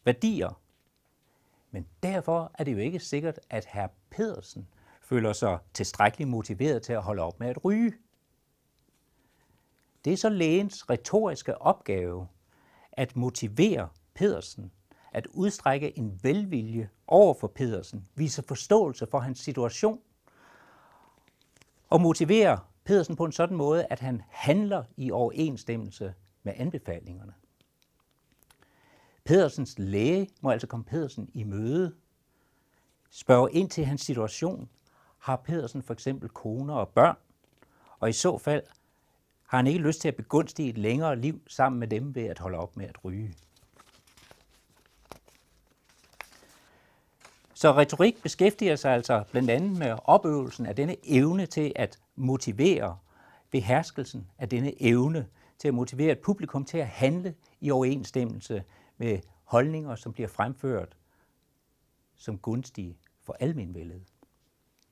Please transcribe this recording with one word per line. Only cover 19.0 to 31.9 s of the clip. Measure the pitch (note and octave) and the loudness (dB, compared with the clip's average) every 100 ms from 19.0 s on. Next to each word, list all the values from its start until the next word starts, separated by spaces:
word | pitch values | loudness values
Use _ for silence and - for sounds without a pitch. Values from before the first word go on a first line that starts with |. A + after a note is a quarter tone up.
| A2+ | -4
for | C#3 | -4
hans | C3 B2+ | -4 -6
situation, | - C3 A#2+ - G#3+ A3 _ _ _ _ - - - - _ _ _ _ _ _ _ _ _ _ - | -8 -4 -4 0 -2 -2 _ _ _ _ -20 -20 -20 -20 _ _ _ _ _ _ _ _ _ _ 2
og | E3 | 4
motivere | E3+ D#3 D#3+ A3 G3 G#2 - _ | 4 4 4 4 4 2 -2 _
Pedersen | - G3 E3 E3 | 2 2 2 -2
på | E3 | -4
en | |
sådan | - F3 F3+ | 0 -2 0
måde, | C#3+ E3 E3+ | 2 2 0
at | - | -4
han | C3 A#2+ - | -4 -6 -8
handler | - - F3+ G#3 F#3+ A#2 - | -2 2 2 2 -4 -6 -8
i | B2+ | -4
overensstemmelse | G#2+ A#2 C#3 D#3+ A#2+ - A#2 G#2 - F#2+ F#2 _ _ | 0 0 0 -2 -4 -6 -6 -8 -10 -12 -12 _ _
med | - - | -10 -6
anbefalingerne. | B2+ D3 - E2+ F2 F#2 - - _ _ _ _ _ _ _ _ _ _ _ _ _ _ _ _ _ _ | -6 -6 -8 -10 -12 -16 -18 -20 _ _ _ _ _ _ _ _ _ _ _ _ _ _ _ _ _ _
Pedersens | - F3+ D#3 - C3 - | 4 6 6 2 -8 -6
læge | G2 G2+ B2 F#3 G3 _ | -2 2 2 2 -2 _
må | C#3 | 0
altså | A2+ A#2+ | 0 -2
komme | A#2 - | -10 -6
Pedersen | E3 C#3+ - - | -4 -4 -8 -12
i | B2 | -8
møde, | G#2+ G2 A2+ D#3+ F3+ | -6 -4 -2 0 -2